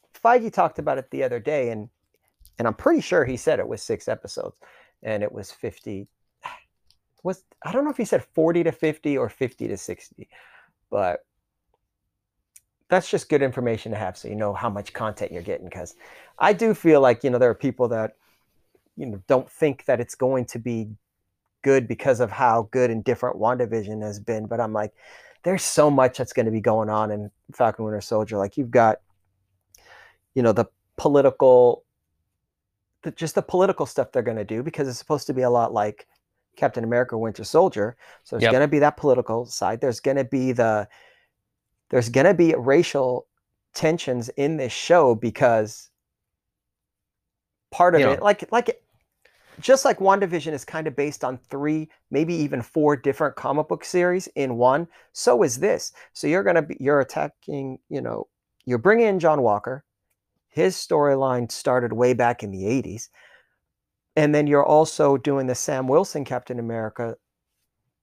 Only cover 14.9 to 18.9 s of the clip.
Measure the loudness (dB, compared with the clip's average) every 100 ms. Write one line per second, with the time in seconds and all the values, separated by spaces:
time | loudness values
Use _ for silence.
14.9 | -8 -8 -6 -10 -8 -8 -10 -10 -14 -16
15.9 | -18 -20 -20 -18 -2 0 2 0 2 6
16.9 | 6 6 4 0 2 2 2 -4 -2 -2
17.9 | -2 -6 -10 _ _ _ _ _ _ _